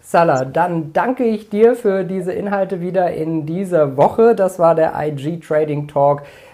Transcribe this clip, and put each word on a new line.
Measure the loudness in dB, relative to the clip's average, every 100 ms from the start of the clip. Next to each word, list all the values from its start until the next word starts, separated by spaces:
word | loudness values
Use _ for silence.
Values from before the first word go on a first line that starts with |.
Salah, | 0 2 2 2
dann | 0 -2 -2 -2 -4
danke | -2 -2 0
ich | -2 -2 -4
dir | 2 2
für | 4 0 -2
diese | -2 -6 -6
Inhalte | -6 -4 -4 -4 -4
wieder | -4 0 -2
in | -2 -4 -4
dieser | -4 -6 -2 2 2 2
Woche. | 0 4 2 4
Das | 0 2
war | 2 4
der | 2 0
I | -6
G | -6 -6 -8
Trading | -2 -2 0 -4 -4
Talk. | 0 2 2 -4 -20 -20